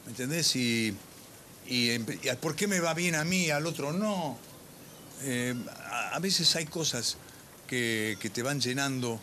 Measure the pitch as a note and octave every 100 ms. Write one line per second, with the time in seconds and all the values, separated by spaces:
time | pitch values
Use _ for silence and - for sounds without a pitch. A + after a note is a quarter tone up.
0 | - A#2 B2+ E3 D#3+ C3 A#2+ A#2 A2 F#2+
1 | - - - - - - - B2 A#2+ A#2
2 | A2+ A2 C3+ B2 D#3+ D3+ G3+ F#3 E3+ D#3+
3 | F3 D#3+ D#3+ F#3 E3 D3 E3 D3+ C#3+ F3
4 | G#3+ G3 E3+ - - - - - - -
5 | - - C3+ B2 B2 B2 G#2 - - A#2
6 | G2+ B2+ F#3+ E3+ D#3+ E3 D#3 E3 D#3 B2
7 | A2 - - - - - - B2+ A#2 A2+
8 | A2 G#2 A2 B2 B2 C#3+ B2 C3 C#3 C3
9 | B2 A2+